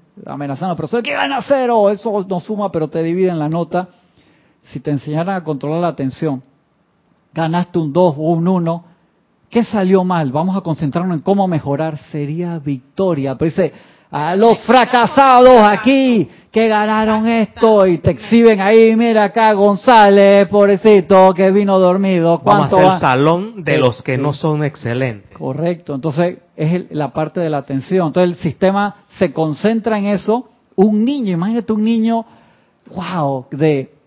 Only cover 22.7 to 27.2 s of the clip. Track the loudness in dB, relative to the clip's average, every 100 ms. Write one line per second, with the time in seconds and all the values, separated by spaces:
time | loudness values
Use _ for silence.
22.7 | 4 4 2 0 2 2 0 -4 -10 -4
23.7 | 0 0 -2 -6 -4 -4 -4 -4 -2 -4
24.7 | -6 -6 -4 -4 -8 -16 -12 -10 -6 -6
25.7 | -6 -10 -8 -6 -4 -4 -4 _ -6 -4
26.7 | -4 -6 -8 -6 -6